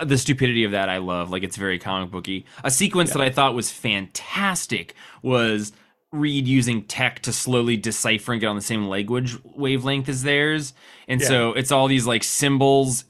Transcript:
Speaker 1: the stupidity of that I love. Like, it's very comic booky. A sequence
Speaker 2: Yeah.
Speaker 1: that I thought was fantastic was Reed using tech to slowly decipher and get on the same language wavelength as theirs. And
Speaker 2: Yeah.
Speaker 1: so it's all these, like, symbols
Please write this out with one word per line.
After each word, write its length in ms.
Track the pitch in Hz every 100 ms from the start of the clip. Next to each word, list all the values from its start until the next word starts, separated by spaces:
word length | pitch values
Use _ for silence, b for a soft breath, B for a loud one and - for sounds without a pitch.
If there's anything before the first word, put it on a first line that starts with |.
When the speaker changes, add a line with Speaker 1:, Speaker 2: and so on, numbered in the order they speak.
Speaker 1:
the 140 | 156 135
stupidity 460 | - 127 127 117
of 80 | 107
that 160 | 101 95
I 80 | 92
love. 320 | 90 87 87
Like, 120 | 92
it's 140 | 92 98
very 220 | 98 90
comic 320 | 95 95 90
booky. 340 | 90 90 95 - B
A 80 | 135
sequence 400 | 131 196 180 175
Speaker 2:
Yeah. 40 | 147
Speaker 1:
that 40 |
I 60 | 131
thought 240 | 131 139
was 160 | 120 107
fantastic 1200 | - 117 101 95 - - 185 202 180 - 104 85 - B B
was 500 | 127 123 113 107 104 b b b _
Reed 340 | 147 147 143 127
using 360 | 131 120 113
tech 360 | 104 - 123 -
to 120 | -
slowly 440 | - 127 123 120 113
decipher 540 | 113 101 117 110 -
and 80 | 117
get 80 | 110
on 80 | 104
the 60 |
same 240 | 98 110 98
language 480 | 98 104 123 123 117
wavelength 680 | - - 135 135 131 139 135
as 140 | 131
theirs. 520 | 143 143 151 156 135 - B B B
And 120 | 127
Speaker 2:
Yeah. 40 | 127
Speaker 1:
so 240 | 127 117
it's 180 | 113 127
all 160 | 139 135
these, 180 | 135 117
like, 160 | 113
symbols 840 | - - 143 139 139 139 131 123